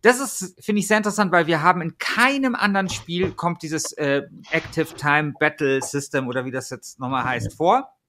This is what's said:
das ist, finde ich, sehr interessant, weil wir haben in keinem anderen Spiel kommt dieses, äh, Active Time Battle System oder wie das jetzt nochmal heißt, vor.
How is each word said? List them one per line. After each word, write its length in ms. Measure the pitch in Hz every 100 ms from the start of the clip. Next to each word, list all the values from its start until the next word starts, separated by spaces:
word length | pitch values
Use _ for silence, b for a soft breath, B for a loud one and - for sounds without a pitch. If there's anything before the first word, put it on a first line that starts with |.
das 180 | 214 247
ist, 420 | 269 - 180 _
finde 180 | - 208
ich, 80 | 185
sehr 100 | 214
interessant, 340 | 208 202 196
weil 140 | 175 160
wir 160 | 160
haben 180 | 160 180
in 160 | 165 -
keinem 580 | - - 247 277 262
anderen 360 | - 202 196 185
Spiel 400 | - - 175 185
kommt 320 | 170 170 170
dieses, 300 | 156 156 -
äh, 320 | - 147 139 139 - -
Active 440 | 160 - - 156
Time 380 | - 143 147 151 143
Battle 400 | 151 151 139 135
System 480 | 131 143 139 143 131
oder 160 | 123
wie 60 | 127
das 180 | 127 123
jetzt 320 | 127 - -
nochmal 240 | 127 131
heißt, 300 | 123 123 107
vor. 420 | - 165 240 277 _